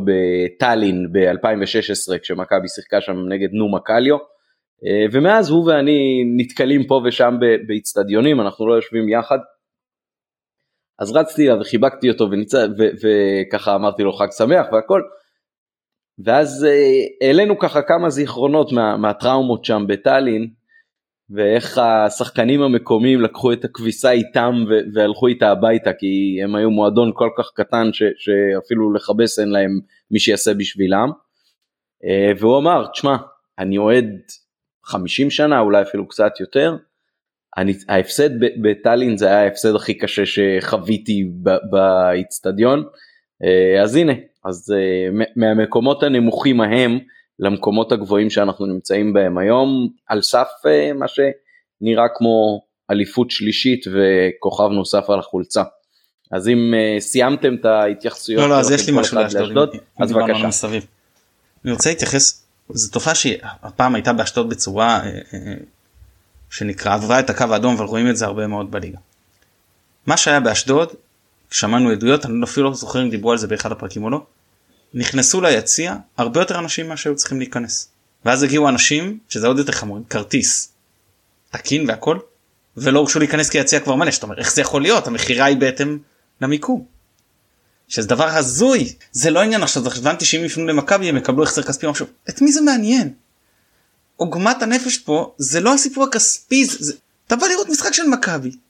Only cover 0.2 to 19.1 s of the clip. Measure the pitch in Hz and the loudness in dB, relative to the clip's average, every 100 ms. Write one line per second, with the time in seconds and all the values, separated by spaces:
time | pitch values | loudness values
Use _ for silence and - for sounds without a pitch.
0.2 | 90 90 90 - 127 113 101 90 87 95 | 0 0 -2 -2 0 2 0 -2 -2 2
1.2 | 92 82 113 107 98 110 104 98 - 87 | 2 2 -2 -2 -2 -2 -2 -6 -6 -6
2.2 | - 90 92 98 90 - - 101 98 92 | -6 -8 -2 -2 -2 -12 -4 -2 -2 -6
3.2 | 92 98 98 104 107 95 - 113 131 147 | -6 -4 -4 -2 -2 -2 0 2 2 0
4.2 | - _ _ _ _ _ 95 104 107 127 | -4 _ _ _ _ _ -2 0 2 2
5.2 | 175 220 156 165 165 147 139 147 135 127 | 4 4 4 2 4 2 2 2 2 0
6.2 | 120 123 123 - 131 143 135 131 123 - | 0 0 -2 -2 2 2 2 2 2 2
7.2 | 120 123 120 110 110 107 - 104 101 107 | 2 4 2 2 0 -6 -4 -4 0 2
8.2 | 143 135 101 - 110 113 - 113 107 113 | 4 2 0 -2 0 0 0 -4 0 -2
9.2 | 113 135 - _ _ _ _ _ _ _ | 0 -4 -4 _ _ _ _ _ _ _
10.2 | _ _ _ _ _ _ _ - 104 143 | _ _ _ _ _ _ _ -10 2 2
11.2 | 156 - 143 107 - 113 131 - 127 110 | 2 2 4 4 2 2 2 2 0 2
12.2 | 104 101 107 131 107 104 110 98 110 104 | 0 0 0 0 0 2 0 2 2 4
13.2 | 98 98 95 104 104 98 104 98 98 92 | 2 0 -2 -2 0 0 0 0 -2 0
14.2 | 101 - 113 175 123 110 - 190 - - | -4 0 2 4 4 0 2 0 0 -14
15.2 | _ _ _ _ _ _ _ _ _ - | _ _ _ _ _ _ _ _ _ -6
16.2 | 98 127 147 135 147 143 135 131 110 - | 2 2 2 2 4 6 6 4 0 0
17.2 | 135 160 208 196 170 151 143 170 170 135 | 4 4 4 2 0 0 2 2 2 -2
18.2 | 135 120 139 151 143 120 107 104 104 | -4 -2 0 2 2 0 0 0 -2